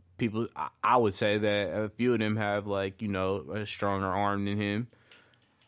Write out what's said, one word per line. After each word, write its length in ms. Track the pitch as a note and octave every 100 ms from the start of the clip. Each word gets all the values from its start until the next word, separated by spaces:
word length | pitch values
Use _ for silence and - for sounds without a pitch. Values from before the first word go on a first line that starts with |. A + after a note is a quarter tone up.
| _ -
people, 300 | A#2+ G#2+ A2+ -
I, 120 | D2+ -
I 140 | G#2+ B2
would 180 | A2
say 240 | - G#2+ G#2
that 300 | G#2 G#2 F#2+ F#2
a 40 | G#2+
few 260 | - B2
of 40 | A2+
them 160 | G#2+ G#2+
have, 300 | G#2 G#2 G2+
like, 340 | G2 G2 -
you 80 | G#2+
know, 360 | F#2+ F#2+ G2 C2+
a 120 | G2+
stronger 440 | G#2 - G2+ G2 F#2+
arm 360 | F#2 G2+ G2+
than 120 | G2+ G2+
him. 320 | G#2 G#2 A#2 - _ - _ _ _ _